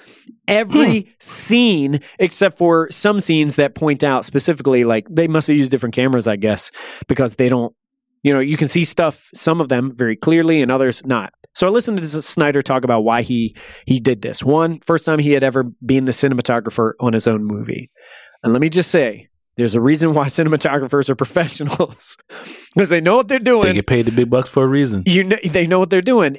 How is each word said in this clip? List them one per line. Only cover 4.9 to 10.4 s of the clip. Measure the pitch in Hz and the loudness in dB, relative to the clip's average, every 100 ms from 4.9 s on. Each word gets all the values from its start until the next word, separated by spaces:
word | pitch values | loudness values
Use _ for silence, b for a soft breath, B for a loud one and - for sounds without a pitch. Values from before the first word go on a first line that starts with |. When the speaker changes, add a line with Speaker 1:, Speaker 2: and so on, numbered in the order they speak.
| 113 - | 0 0
Speaker 1:
they | 160 165 | 0 2
must | 156 151 | 0 2
have | 147 | 2
used | 131 | 2
different | 131 123 113 | 0 -2 0
cameras, | 131 127 113 | 0 2 0
I | 104 | 0
guess, | 107 101 - B B B - | -2 -2 -6 B B B -6
because | 131 127 - | -2 -2 0
they | 123 | 0
don't, | 127 117 - _ _ _ _ | 0 -4 -10 _ _ _ _
you | 143 | 0
know, | 139 | 0
you | 135 151 | 0 0
can | 143 | 0
see | 175 | 0
stuff, | 165 - 165 - - | -2 0 -2 -2 -12
some | - - 165 | -6 -2 0
of | 143 | 0
them | 127 131 120 | -2 -2 -2
very | 120 110 | -4 -2
clearly | - 165 | 2 2